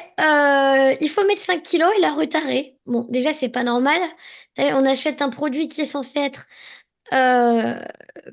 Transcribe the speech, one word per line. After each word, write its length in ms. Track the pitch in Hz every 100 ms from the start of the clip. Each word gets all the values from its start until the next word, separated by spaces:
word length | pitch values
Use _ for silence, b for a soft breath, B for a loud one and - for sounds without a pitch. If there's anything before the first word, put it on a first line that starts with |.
| - -
euh, 760 | 311 294 285 277 269 269 269 269
il 80 | 302
faut 160 | 415 392
mettre 160 | 403
cinq 220 | - 359
kilos 260 | - 339 339 427
et 40 |
la 120 | 320
retarer. 640 | 294 311 311 294 254 294 _ -
Bon, 200 | 240 233
déjà, 240 | 254 269
c'est 160 | 302 247
pas 140 | 247
normal. 360 | 247 240 269 330 330 B B B B
T'as, 220 | - 277 269
on 60 | 269
achète 360 | 269 311 294
un 80 | 285
produit 380 | - 302 262 311
qui 140 | -
est 40 | 294
censé 340 | 285 247 294
être, 280 | 285 277 - B B B _ _ -
euh, 680 | 262 254 247 240 233 233 - 50 50 50 - -